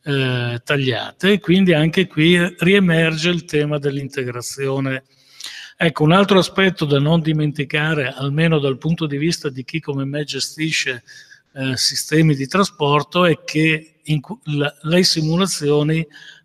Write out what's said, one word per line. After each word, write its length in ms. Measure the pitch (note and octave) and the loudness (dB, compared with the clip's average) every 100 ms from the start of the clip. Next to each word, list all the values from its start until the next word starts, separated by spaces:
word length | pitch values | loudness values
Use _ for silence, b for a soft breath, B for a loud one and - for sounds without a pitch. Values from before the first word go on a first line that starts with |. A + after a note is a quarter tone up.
eh, 580 | - C#3 C3 B2 A#2+ A#2+ | -2 -2 -2 -2 -4 -8
tagliate, 680 | - C#3+ C3 A2 - - F#3 | -4 -2 0 -4 -8 -2 0
e 60 | G3+ | 2
quindi 340 | - F3+ F#3 | 2 4 4
anche 320 | D#3 D#3+ E3+ F3+ | 4 4 2 -2
qui 320 | - D#3+ F3 F3 F3 | 2 4 4 2 0
riemerge 720 | E3+ G3+ F#3 E3 D#3+ D#3+ E3+ | 2 4 4 2 0 0 -2
il 160 | F3 | -4
tema 340 | - D3+ D3 D3 | -2 -2 -2 -2
dell'integrazione. 1300 | C#3+ C#3 C#3 - B2 A#2+ A#2+ C3+ C3+ C3+ C3+ C3 _ B B B B B B B | -4 -6 -8 -8 -8 -8 -12 -6 -4 -2 -4 -6 _ B B B B B B B
Ecco, 280 | E3+ - | -2 2
un 80 | D3+ | 4
altro 260 | F#3 G3 F#3+ | 6 6 4
aspetto 480 | E3+ - F#3+ F3+ D3+ | 2 2 0 0 0
da 120 | C#3+ | 2
non 220 | D3 E3+ | 2 0
dimenticare, 880 | D#3 D#3 D3+ D3 C3 D3+ D#3 D#3 B2+ | 0 -2 -2 -4 -4 -4 -2 -2 -4
almeno 500 | C3 C#3 D3 E3 D#3 | -6 -4 0 2 2
dal 200 | C#3 B2+ | 0 -2
punto 280 | D#3 E3+ D#3 | -4 -2 -4
di 120 | C#3+ | -2
vista 320 | D#3+ D#3+ D3+ | -2 -2 -6
di 120 | B2+ | -8
chi 160 | B2+ D#3+ | -10 -8
come 280 | D3+ C#3 C#3 | -6 -6 -6
me 180 | D3 | -6
gestisce, 800 | C#3+ C3+ - - D#3 D#3 C#3 B2 B B B B _ | -6 -8 -8 -6 -4 -2 -4 -6 B B B B _
eh, 240 | C#3 C3 B2+ | -6 -4 -2
sistemi 580 | - C#3 - D#3 D#3+ | -2 -4 0 2 4
di 120 | C#3 C3+ | 2 0
trasporto, 800 | F#3+ G3 - D3 D3 C#3+ F3+ F3+ | 0 0 -2 0 0 0 0 2
è 180 | D3+ | 0
che 520 | - D3+ D#3+ D#3+ D#3 _ | -2 0 0 0 -6 _
in 160 | - D3+ | -4 -4
cu-, 180 | - A3 | -4 -12
la, 300 | - D3 C#3+ - | -6 -2 -2 -6
le 240 | D3+ F3 | 0 2
simulazioni 1000 | F#3 E3+ D#3 E3+ F#3+ - C#3+ D3 D3+ D#3+ D#3+ B B B | 2 0 0 0 0 -2 0 2 2 0 -4 B B B